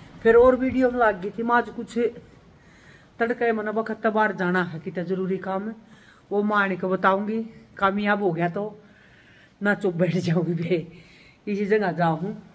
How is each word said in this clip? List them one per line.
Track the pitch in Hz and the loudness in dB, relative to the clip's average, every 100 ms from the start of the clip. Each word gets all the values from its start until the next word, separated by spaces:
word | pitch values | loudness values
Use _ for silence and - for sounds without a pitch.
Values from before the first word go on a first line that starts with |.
| - - | -20 0
फिर | 226 233 | 4 8
और | 254 254 | 8 6
वीडियो | 262 254 254 | 2 2 0
में | 247 | 4
लाग | 220 196 | 2 2
गई | 196 | -4
थी। | 220 | -4
मैं | 233 | 0
आज | 240 233 | 0 0
कुछ | - 233 233 233 - - - - - _ - - - - - | -6 -8 -2 -2 -4 -16 -20 -20 -20 _ -20 -20 -20 -18 -4
तड़के | 233 240 233 | -2 0 0
मन | 220 214 | 0 -2
वक्त | 214 220 214 226 | -4 -4 -2 0
बाहर | 214 214 190 | 2 2 0
जाना | 180 185 | 0 0
है, | 180 160 | -2 -6
कितना | 190 175 | -8 -8
जरूरी | 170 185 185 185 | -4 -4 -2 -4
काम | 190 190 214 | -4 -6 -6
है, | 226 - - - - _ | -10 -18 -20 -20 -20 _
वो | 202 | -2
माँ | 208 208 | 2 2
आने | 196 180 | 0 -2
को | 185 | -2
बताऊँगी। | 185 190 190 214 220 226 - - - | 0 2 2 0 -6 -6 -12 -20 -2
कामयाब | 196 202 208 202 | 0 0 0 0
हो | 202 | 0
गया | 165 175 | 0 -2
तो | 185 208 208 - - - - - - _ _ | -4 -8 -12 -20 -20 -20 -20 -20 -20 _ _
ना | 202 | -2
चुप | 202 196 | 0 0
बैठ | 165 175 170 | 0 0 0
जाऊँगी | 175 165 160 | 0 0 0
बे, | 170 - 175 - - - - - _ 208 | -2 -2 -2 -4 -14 -20 -20 -20 _ -6
इसी | 202 202 | -4 0
जगह | 214 190 | 0 0
जाऊँ, | 165 165 156 196 220 - | 0 0 0 -4 -8 -14